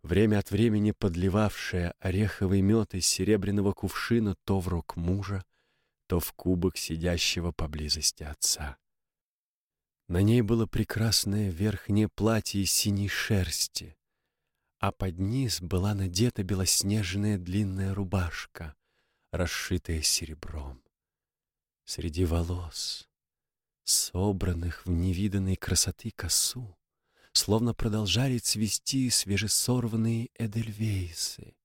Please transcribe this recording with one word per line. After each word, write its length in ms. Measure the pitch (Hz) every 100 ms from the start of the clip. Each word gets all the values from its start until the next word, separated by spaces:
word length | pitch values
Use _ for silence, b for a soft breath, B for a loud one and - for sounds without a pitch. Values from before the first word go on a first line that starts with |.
время 380 | 73 87 110 104
от 100 | -
времени 400 | 101 117 107 104
подливавшая 1040 | - 104 85 95 101 104 - - 92 87 -
ореховый 600 | 98 92 104 - 95 98
мед 320 | 98 113 101
из 120 | 95 -
серебряного 680 | - 95 107 98 101 101
кувшина 640 | 98 98 - - 117 104 90
то 140 | - 98
в 60 | 87
рог 300 | 87 - -
мужа, 480 | 85 98 95 98 - _ _ _ _ _ _
то 100 | 87
в 140 | -
кубок 440 | - 92 92 92 -
сидящего 760 | - 82 87 87 - - 85
поблизости 720 | - 76 76 76 73 - -
отца. 520 | 76 73 - - 73 - _ _ _ _ _ _ _ _ _ _ _ _ -
На 140 | 87
ней 200 | 101 120
было 240 | 107 117 110
прекрасное 840 | - 107 - 113 - 104 101 101
верхнее 580 | 82 107 101 - 104 107
платье 520 | - 104 110 - 101
из 100 | 92
синей 360 | - 104 101 101
шерсти, 880 | - - 104 87 - - - 80 - _ _ _ _ _ _ _ _
а 100 | 98
под 300 | - 95 85
низ 400 | 98 127 127 -
была 340 | 87 92 101
надета 480 | 101 95 87 120 -
белоснежная 960 | 92 95 92 - 98 107 90 101 104 101
длинная 560 | 90 98 101 95 98
рубашка, 800 | 98 95 98 82 - - - 80 - _ _ _ _ _
расшитая 720 | 82 85 - - 90 - 80
серебром. 800 | - - 78 76 - 73 67 65 _ _ _ _ _ _ _ _ _ _
Среди 400 | - - 82 78
волос, 840 | 90 82 85 87 85 - - - - _ _ _ _ _ _ _
собранных 1000 | - - - 87 101 98 95 85 87 -
в 60 | -
невиданной 640 | 85 92 87 104 98 95
красоты 560 | 95 - 92 - - 113
косу, 680 | - 85 - - 123 113 - _ b b b b
словно 420 | - - 110 120
продолжали 640 | - 117 107 104 107 135 123
цвести 720 | - 107 107 - - 135 127
свежесорванные 1200 | - 95 98 107 - - 123 117 113 113 113 120
эдельвейсы. 1200 | - 113 110 110 104 110 95 87 - - - - _